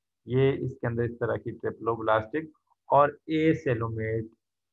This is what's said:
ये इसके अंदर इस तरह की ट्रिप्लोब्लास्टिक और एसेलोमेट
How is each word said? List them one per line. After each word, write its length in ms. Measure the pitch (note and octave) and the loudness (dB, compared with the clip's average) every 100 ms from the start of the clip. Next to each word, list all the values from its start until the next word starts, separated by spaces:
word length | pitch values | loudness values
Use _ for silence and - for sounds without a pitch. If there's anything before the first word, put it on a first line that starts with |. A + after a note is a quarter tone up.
| _ _ A2+ | _ _ -2
ये 240 | B2+ C3+ | 2 2
इसके 340 | C#3 C3 - B2 | 2 -4 -4 -4
अंदर 180 | A#2 | -2
इस 80 | A#2+ | -4
तरह 240 | A#2+ A2+ A2 | -2 -4 -4
की 140 | A#2 | -6
ट्रिप्लोब्लास्टिक 1000 | - A2 - A2 A2+ A2 A2 A2 D3+ D#3+ - _ _ - | -8 -6 -4 -4 -2 0 0 0 -6 -8 -14 _ _ 2
और 280 | C#3 C#3+ C#3+ - | 4 4 2 -4
एसेलोमेट 920 | D#3 D#3+ D#3+ C3+ A2+ A#2 A2+ A2 A2+ A2+ _ _ _ _ | 2 2 2 0 -2 -2 -4 -4 -4 -6 _ _ _ _